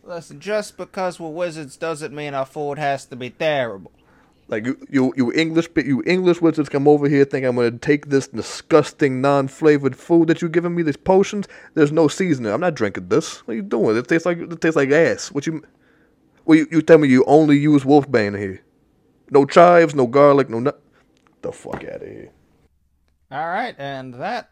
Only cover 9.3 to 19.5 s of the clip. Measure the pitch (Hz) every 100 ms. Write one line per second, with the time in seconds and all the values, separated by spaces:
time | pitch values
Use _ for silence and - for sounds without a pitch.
9.3 | 139 135 - 156 151 135 127 - 170 160
10.3 | 160 175 165 175 175 160 139 - 190 196
11.3 | 208 190 - - - 147 156 156 - 185
12.3 | 139 110 107 175 156 104 98 90 117 165
13.3 | - - 220 202 233 160 110 127 165 180
14.3 | 175 170 170 170 156 139 147 156 101 -
15.3 | - 151 156 _ _ _ _ _ _ _
16.3 | _ - 160 147 160 151 165 151 127 131
17.3 | 147 156 143 147 147 131 147 139 123 101
18.3 | 101 101 92 _ _ _ _ _ _ _
19.3 | 139 139